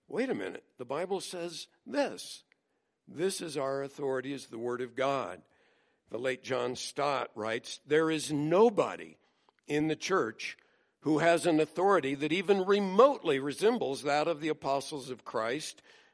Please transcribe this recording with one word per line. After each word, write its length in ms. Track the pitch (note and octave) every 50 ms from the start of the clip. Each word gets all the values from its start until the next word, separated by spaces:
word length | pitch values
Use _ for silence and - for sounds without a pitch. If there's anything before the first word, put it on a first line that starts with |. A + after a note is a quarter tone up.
| _ _
"Wait 220 | - F3 B3+ C4
a 60 | A3
minute, 280 | C3+ F#2+ F#2 - - - _ _ -
the 80 | C3
Bible 360 | A#2+ C3+ D3+ F3+ F#3 G3 F#3
says 460 | - - - F3+ E3+ F3 E3 D3 - - _ _ _ -
this. 560 | A3+ C#4+ C#4+ G#3+ A2 F2 - - - - - _ _ _ _ _ _ _ _ _ _ _ _ -
This 340 | - C3 E3+ G3 F#3+ -
is 160 | F#3+ E3 C#3 C#3+
our 240 | C3+ C3+ C#3 C#3
authority, 500 | C#3 C#3 - - D3 C3+ C3 C3 B2+ C#3
is 160 | C#3 C3 A#2+ -
the 120 | B2 A2+
Word 200 | A#2 A#2+ A#2+ A#2+
of 160 | B2 B2 A#2
God." 460 | A#2+ C3 C#3 C#3 C3+ A#2+ F2+ F2+ F2+ - _ _ _ _ _ _ _ _ _ _ _ _ _
The 100 | - A2+
late 240 | B2 C3 B2+ B2+ -
John 320 | B2 C3 B2 B2 B2 B2
Stott 560 | B2 - - - - C#3 D3 C#3+ B2+ A#2+ - -
writes, 460 | - G#2 A2 A2+ B2 - - - - - C3
"There 240 | D3 D#3 D#3+ D#3+
is 200 | D#3+ D#3 C#3+ C3
nobody 880 | D3+ C#3+ D3 D#3 E3 F#3 A3 A#3+ A3 F#3 C#3 A2 F2+ E2+ E2+ E2 D#2+ - _ _ _ _ _ _ _ _ _
in 220 | - C#3+ D3+ D3+ D#3
the 80 | D3+
church 600 | - - - F#3+ F#3 C3+ A2 A2 - - - - - _ _ _ _ _ _ _ _
who 180 | - C#3 D#3+ D3+
has 300 | D#3+ E3+ E3+ E3+ - F3
an 120 | E3 D#3
authority 540 | D#3 D3+ - F3 F3+ G3 G3+ F3 C3+ C3+ C#3
that 180 | C#3+ C#3+ D3+
even 320 | D#3 F#3 F#3+ E3 G3+ G3 F#3
remotely 760 | F#3+ G3+ G3+ G3+ F#3+ F#3 G3 B3 C#4+ C#4 A3 - E3+ C#3+ C3+
resembles 640 | C3+ D3 C3+ - E3 G#3+ B3 A3+ C#3+ B2+ C3+ B2+ A#2+
that 240 | D3 C#3+ D3+ D3+ E3
of 120 | E3+ D3
the 100 | D3+ D#3
apostles 600 | D3+ C#3 - C#3 C#3 C#3 C3+ - D#3 C#3+ C3 C#3+
of 160 | B2+ A2+ -
Christ, 560 | - - A#2+ A2 A2+ B2+ D3+ D#3 - - - _ - - - _ _